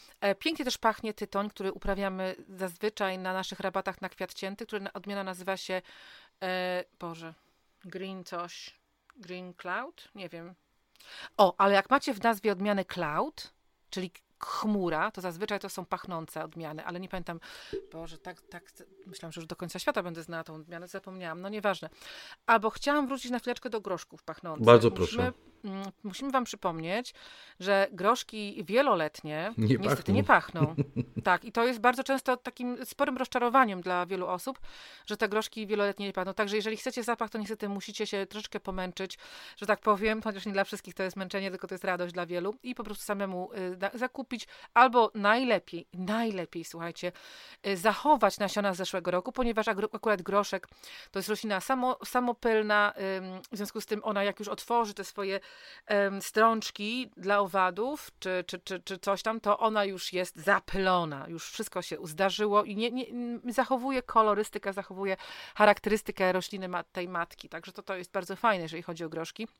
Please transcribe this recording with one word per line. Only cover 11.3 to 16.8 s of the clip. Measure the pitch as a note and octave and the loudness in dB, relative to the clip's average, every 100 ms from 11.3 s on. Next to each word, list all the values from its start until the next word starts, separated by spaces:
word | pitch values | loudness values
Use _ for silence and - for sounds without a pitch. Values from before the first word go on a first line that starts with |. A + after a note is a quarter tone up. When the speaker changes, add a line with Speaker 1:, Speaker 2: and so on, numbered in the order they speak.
| - | 6
Speaker 1:
O, | F#3+ - | 6 8
ale | G3 | 6
jak | G3+ - | 6 6
macie | C4+ - | 2 2
w | G3+ | 2
nazwie | A#3 G#3 A3 | 2 2 0
odmianę | F#3 G#3 G3 F#3 | 0 0 0 -2
Cloud, | F3+ D#3 D#3 D4 - - _ _ _ _ | -4 -2 0 -2 -6 -18 _ _ _ _
czyli | F#3+ F#3 | -8 -8
k-, | - _ _ - | -10 _ _ -8
chmura, | - G#3+ G#3 F3 D#3 G#3 | -2 0 2 2 0 0
to | G3+ | -2
zazwyczaj | F3+ E3 G#3 G3+ | -8 -6 -4 -4
to | G3 | -4
są | - E3+ | -10 -6
pachnące | F3+ - E3 D#3+ D#3 | -6 -4 -8 -6 -8
odmiany, | D#3+ E3+ D#3 D#3 | -8 -8 -10 -8